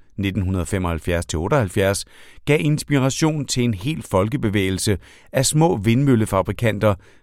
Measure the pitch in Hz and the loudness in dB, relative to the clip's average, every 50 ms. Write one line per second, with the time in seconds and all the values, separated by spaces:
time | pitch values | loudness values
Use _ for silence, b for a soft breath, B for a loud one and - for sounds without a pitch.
0 | - _ - - 98 98 95 107 92 92 95 92 82 - 104 95 90 87 85 80 | -8 _ -8 -4 -4 -2 -2 -2 -2 0 0 -2 -2 -2 -2 -2 -2 -2 -4 -4
1 | - - 85 85 87 - - 78 82 104 143 143 113 90 - 104 95 95 101 - | -2 -2 -2 -2 -2 -4 -4 -4 -2 0 0 0 0 0 0 0 0 0 0 -2
2 | - B B B B B B B B - 147 156 156 147 151 - - - 143 139 | -6 B B B B B B B B 0 0 0 2 0 0 -2 -2 0 0 2
3 | 127 135 131 - 160 156 160 151 131 - - 127 120 120 110 90 92 143 160 160 | 2 0 0 0 0 0 0 -2 -6 -4 -2 0 0 0 -2 -2 -4 -6 -6 -6
4 | - - - 92 95 110 127 131 120 107 98 104 95 95 95 90 - 110 98 B | -6 -2 0 0 0 0 -2 -2 -2 0 0 0 0 0 -2 -2 0 0 -2 B
5 | B B B B B B B 131 131 - - 151 160 170 - 110 95 113 117 127 | B B B B B B B -2 0 2 2 4 4 4 2 0 2 2 2 4
6 | 143 139 127 110 107 - 101 95 92 - 98 - 120 110 101 101 107 107 98 b | 4 4 4 4 2 2 0 0 0 0 -2 -2 -2 -2 0 2 2 2 2 b
7 | b b b b | b b b b